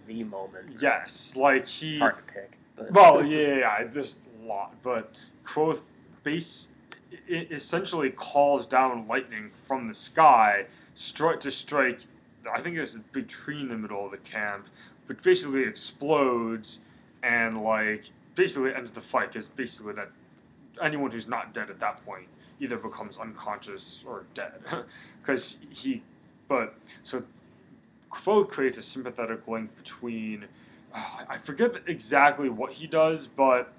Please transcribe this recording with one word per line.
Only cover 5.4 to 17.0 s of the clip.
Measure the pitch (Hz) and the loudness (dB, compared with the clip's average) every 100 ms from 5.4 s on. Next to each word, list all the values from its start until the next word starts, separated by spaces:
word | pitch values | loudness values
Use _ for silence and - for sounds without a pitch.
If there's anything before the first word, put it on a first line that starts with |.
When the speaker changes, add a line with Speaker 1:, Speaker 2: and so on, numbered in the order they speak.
Speaker 2:
Kvothe | - 151 156 147 - - - - | -8 0 0 0 -8 -20 -20 -10
base, | 147 165 165 - - - _ - _ - - | -6 -6 -6 -12 -16 -20 _ -20 _ -20 -6
i-, | 170 165 | -6 -6
essentially | 147 - 170 190 170 135 | -10 -4 -4 -2 -2 -2
calls | - - 143 143 139 113 | -4 -2 4 4 4 2
down | 131 131 117 110 | 2 2 0 -4
lightning | 127 120 110 104 - | -4 -4 -12 -14 -18
from | - 131 113 | -8 -6 -6
the | |
sky, | 104 - - 156 120 107 101 95 - - | -10 -4 6 8 10 8 4 -2 -12 -20
stri-, | - - - 160 - | -14 -12 -2 0 0
to | 139 | -4
strike, | - - 147 127 123 - - _ _ 117 | -8 -2 0 2 0 -12 -20 _ _ -8
I | 117 | -6
think | 156 170 | -6 -6
it | |
was | 139 113 104 | -8 -12 -10
between | 135 110 - - 147 135 | -10 -8 -12 -12 -10 -8
the | 113 | -8
middle | 107 101 | -8 -8
of | 98 | -8
the | 95 | -12
camp, | - 110 104 98 - - - - - | -10 -6 -6 -8 -14 -20 -20 -20 -14
which | - | 0
basically | 185 180 147 135 | 4 4 2 0
explodes | 120 - - - 143 151 131 120 113 113 107 - - - | -2 -4 -12 -8 0 4 4 2 -2 -6 -10 -18 -20 -20